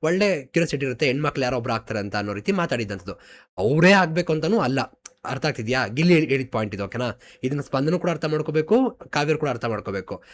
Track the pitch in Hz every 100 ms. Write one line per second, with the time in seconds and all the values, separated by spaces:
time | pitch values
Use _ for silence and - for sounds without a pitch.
0 | 156 185 202 160 131 165 165 139 135 120
1 | 143 135 147 143 123 127 120 113 - 110
2 | 101 104 104 101 143 196 170 120 104 98
3 | 92 - - - _ - 104 151 180 196
4 | 165 160 175 156 160 220 127 135 - _
5 | - _ - 127 156 127 110 127 104 123
6 | 175 165 151 135 131 113 107 101 98 117
7 | 123 - - - 127 143 135 135 147 175
8 | 175 156 151 151 151 156 156 233 254 -
9 | - 147 147 151 147 113 120 104 104 98
10 | - 95 -